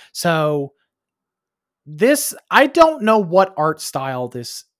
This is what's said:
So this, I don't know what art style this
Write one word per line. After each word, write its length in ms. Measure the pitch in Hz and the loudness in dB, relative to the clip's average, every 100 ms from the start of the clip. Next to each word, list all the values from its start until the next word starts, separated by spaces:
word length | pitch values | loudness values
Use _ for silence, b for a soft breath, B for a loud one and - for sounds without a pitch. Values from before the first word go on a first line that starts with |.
| b | b
So 600 | - 170 160 151 147 139 _ _ _ _ _ _ _ _ _ _ _ 147 | -6 -2 0 0 -2 -6 _ _ _ _ _ _ _ _ _ _ _ -18
this, 480 | 151 226 285 - - - | 0 2 2 -2 -10 0
I 180 | 226 277 | 2 4
don't 360 | 339 320 311 | 4 4 2
know 160 | 214 220 | 0 2
what 340 | 175 180 190 185 | 2 2 2 0
art 240 | 156 156 | -2 -2
style 460 | - 139 135 127 123 | -8 -8 -6 -6 -8
this 380 | 123 117 - - _ | -10 -14 -16 -20 _